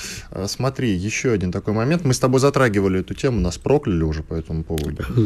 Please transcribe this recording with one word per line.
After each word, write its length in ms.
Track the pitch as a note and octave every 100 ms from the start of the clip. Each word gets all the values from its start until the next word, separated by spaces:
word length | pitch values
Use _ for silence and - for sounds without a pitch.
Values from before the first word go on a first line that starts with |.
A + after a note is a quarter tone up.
| - - -
А, 180 | - G2
смотри, 420 | - C3 C3 B2+
ещё 380 | F#2 G2+ - C3+
один 200 | G#2 F2+
такой 200 | G2 -
момент. 300 | G#2+ A#2+ E3+
Мы 100 | C#3+
с 60 | B2+
тобой 220 | B2+ C3
затрагивали 580 | C#3 C#3 B2+ G2+ G2 F#2
эту 140 | F2+
тему, 260 | F#2+ C#3 A2+
нас 180 | F2+ -
прокляли 460 | - D3 A#2+ E2+
уже 200 | D#2+ D2+
по 100 | D2+
этому 300 | E2 - D#2+ D#2
поводу. 380 | D#2+ D2 D#2 - A#2+